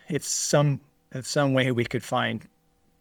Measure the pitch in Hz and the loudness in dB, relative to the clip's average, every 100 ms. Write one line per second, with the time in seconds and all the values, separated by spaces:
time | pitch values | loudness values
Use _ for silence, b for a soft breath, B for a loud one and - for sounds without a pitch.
0 | B 143 - - - 156 147 135 - _ | B -6 -4 -4 2 4 4 0 -6 _
1 | _ 131 120 147 139 131 127 117 117 120 | _ -12 -4 0 2 2 2 0 -2 -4
2 | - 123 117 113 - _ _ _ _ _ | -2 -2 -2 -4 -10 _ _ _ _ _